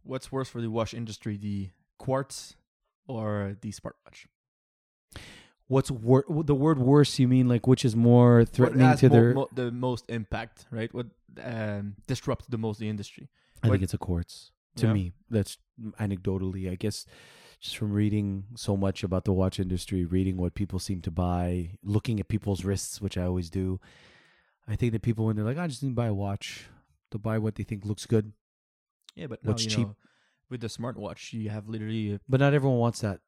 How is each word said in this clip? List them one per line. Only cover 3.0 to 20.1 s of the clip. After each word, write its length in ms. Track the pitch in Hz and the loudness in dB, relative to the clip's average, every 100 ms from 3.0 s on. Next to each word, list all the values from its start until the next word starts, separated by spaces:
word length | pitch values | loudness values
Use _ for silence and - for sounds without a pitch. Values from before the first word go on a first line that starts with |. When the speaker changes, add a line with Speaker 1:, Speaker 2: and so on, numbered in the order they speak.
| - | -10
Speaker 1:
or 500 | 120 110 104 98 101 | -6 -4 -2 -4 -6
the 100 | 110 | -12
smartwatch? 540 | - - - _ - - _ _ _ _ _ _ _ _ - - - - _ _ | -10 -14 -16 _ -20 -20 _ _ _ _ _ _ _ _ -20 -20 -20 -20 _ _
Speaker 2:
What's 240 | 131 - | 0 0
wor-, 340 | 127 113 131 - | -4 4 4 4
w-, 160 | 151 | -4
the 120 | 151 | 0
word 240 | 139 151 151 | 2 2 2
worse? 400 | 127 147 139 - | 6 6 6 4
You 80 | 127 | 4
mean, 200 | 127 127 | 6 4
like, 180 | 120 127 | 2 4
which 180 | 127 | 4
is 100 | 131 | 4
more 460 | 113 120 120 120 117 | 4 8 10 10 8
Speaker 1:
What 80 | 117 | 6
Speaker 2:
threatening 380 | - 123 127 127 | 4 4 8 6
Speaker 1:
has 140 | 139 | 8
Speaker 2:
to 80 | 131 | 8
Speaker 1:
mo-, 60 | |
Speaker 2:
their 200 | 117 117 | 10 8
Speaker 1:
mo-, 140 | 135 135 | 4 -2
the 160 | 127 123 | -4 -6
most 340 | 123 127 120 - | -4 -4 -6 -6
impact, 580 | 117 104 113 117 - - | -8 -6 -8 -10 -16 -12
right? 220 | 113 113 | -8 -6
What, 140 | - 120 _ _ 62 | -8 -10 _ _ -16
um, 520 | - 113 107 104 101 101 - | -10 -6 -6 -6 -8 -12 -8
disrupts 380 | 127 - 123 - | -6 -4 -6 -6
the 100 | 117 | -6
most 220 | 110 107 | -4 -6
the 80 | 107 | -6
industry? 400 | 107 101 - 135 _ _ - | -6 -10 -16 -20 _ _ -2
Speaker 2:
I 60 | 113 | 0
Speaker 1:
What 60 | |
Speaker 2:
think 100 | 101 | 2
it's 100 | 92 | 0
a 40 | - | -4
quartz. 520 | - 85 87 - - _ _ - | -2 -4 -4 -12 -20 _ _ -2
To 100 | 113 | 0
Speaker 1:
Yeah. 60 | |
Speaker 2:
me, 200 | 104 90 - _ | 0 -2 -10 _
that's 300 | 113 98 - _ - 110 - | -2 -2 -8 _ -14 -14 -6
anecdotally, 720 | 107 95 95 95 95 95 92 | -4 -4 -4 -4 -4 -6 -8
I 40 | 90 | -4
guess, 280 | 107 - - - - - - _ | -6 -6 -16 -20 -20 -20 -20 _
just 160 | - - | -14 -8
from 160 | 107 | -2
reading 520 | 101 104 107 101 98 98 | 0 2 0 -2 -6 -10
so 220 | 120 - 98 | -10 -4 0
much 260 | 98 - | 0 -2
about 200 | 92 92 | -2 -2
the 80 | - | 2
watch 260 | 92 95 - | 2 2 0
industry, 440 | 92 90 - 92 | -4 -4 -4 -2
reading 320 | 87 | 0